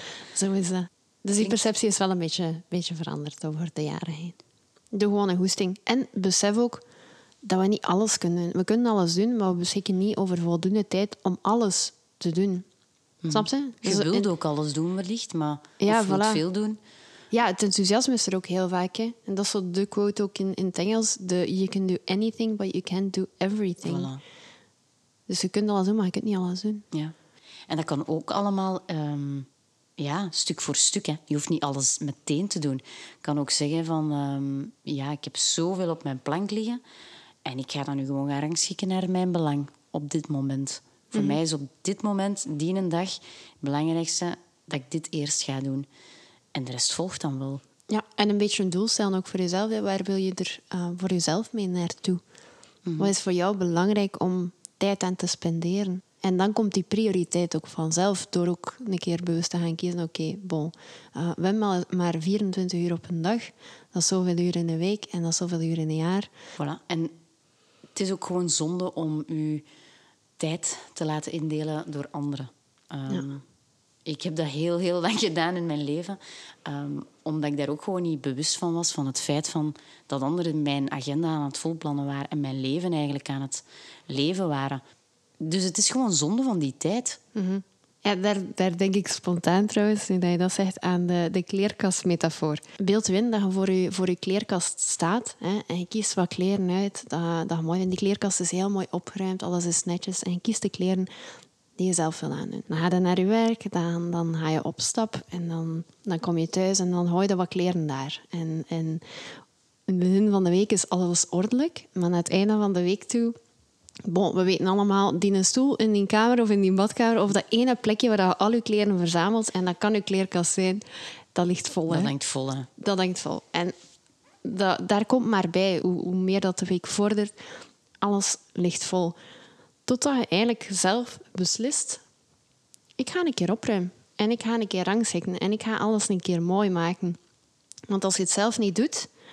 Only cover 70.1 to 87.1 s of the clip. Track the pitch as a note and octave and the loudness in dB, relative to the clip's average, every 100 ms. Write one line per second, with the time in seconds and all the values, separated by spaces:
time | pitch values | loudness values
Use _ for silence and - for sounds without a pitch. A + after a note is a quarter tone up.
70.1 | _ _ - D#3+ E3 - - - - D#3 | _ _ -6 -4 -4 -6 -8 -12 -6 -4
71.1 | D#3 - E3 D#3 D3+ D#3 D3+ D#3 C#3+ C#3+ | -4 -4 -6 -4 -2 -2 -4 -6 -8 -8
72.1 | D3 C#3+ C#3 C3 _ _ _ - C#3 C3+ | -6 -4 -6 -10 _ _ _ -12 -10 -4
73.1 | C3+ C#3 C#3 - _ _ _ _ _ D#3+ | -4 -6 -10 -14 _ _ _ _ _ -10
74.1 | D3+ F3 D#3 D3+ D3 E3+ F3 F3+ F3 F3 | -6 -6 -2 -2 0 0 0 0 2 0
75.1 | G#3+ G3 E3 E3 F3 E3+ D3 C#3+ D#3 F3 | 2 0 2 0 0 -2 -2 -2 -4 -4
76.1 | F#3+ - - - - - C#3+ C#3+ C#3+ - | -10 -14 -20 -20 -14 -10 -8 -6 -8 -10
77.1 | _ D#3 D#3 D3 D3 C#3 D3+ - F#3 E3+ | _ -4 -2 0 0 -2 -4 -2 -2 -2
78.1 | D3+ C3+ C3 D#3+ - F3 E3+ E3+ - C3+ | -2 -4 -2 -4 -2 0 0 -2 -2 -2
79.1 | - - D3 - D#3+ D3+ - - - - | -2 0 -2 0 -2 -2 -4 -18 -20 -6
80.1 | C#3 C#3 F3 E3+ D3+ D3 C#3+ C3+ C#3 B2+ | -4 -2 0 0 0 0 0 -2 -4 -4
81.1 | C#3+ E3 D#3 C#3+ - E3 D#3+ D#3 C#3+ C#3+ | -2 0 0 -4 -4 -6 -4 -4 -4 -4
82.1 | C#3 C#3 D3+ C#3 C3+ C3 D#3 F3+ D#3+ C#3+ | -4 -4 -4 -2 -2 -2 -2 0 -2 -2
83.1 | C#3 - C3+ C3+ - - - - - - | -4 -6 -6 -6 -8 -12 -20 -20 -20 -6
84.1 | C3+ D3+ F#3 F3+ C#3 C3+ C3+ - _ _ | 0 0 2 0 0 -2 -4 -10 _ _
85.1 | _ _ - D#3 F#3 F#3 E3+ - C4 A#3+ | _ _ -8 -2 0 0 0 2 2 2
86.1 | E3 D3+ A3+ C4 F#3 C#3 - D#3+ A3+ B3 | 2 2 2 2 2 0 0 0 0 -2